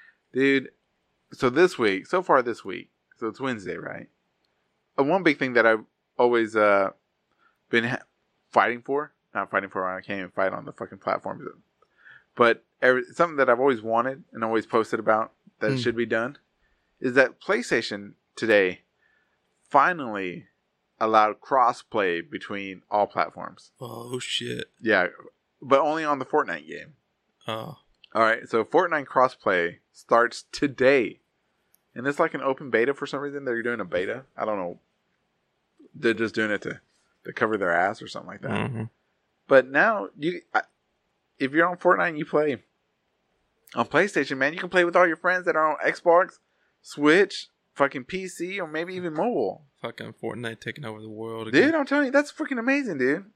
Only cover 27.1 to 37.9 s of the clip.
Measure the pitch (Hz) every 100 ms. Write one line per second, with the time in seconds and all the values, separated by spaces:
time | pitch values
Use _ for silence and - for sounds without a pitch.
27.1 | _ _ _ - 110 113 - _ _ _
28.1 | - 110 117 123 113 104 156 180 156 -
29.1 | 139 127 - 107 90 85 - _ _ -
30.1 | 117 117 - - - 143 127 127 139 95
31.1 | - _ _ _ _ _ _ _ 120 135
32.1 | 147 165 143 135 135 143 110 123 139 143
33.1 | 143 143 143 135 117 117 117 90 87 98
34.1 | 120 135 - 110 104 87 - _ _ _
35.1 | _ _ _ _ _ _ _ - - 117
36.1 | 107 113 110 107 101 - - _ _ _
37.1 | _ - - 110 107 90 85 95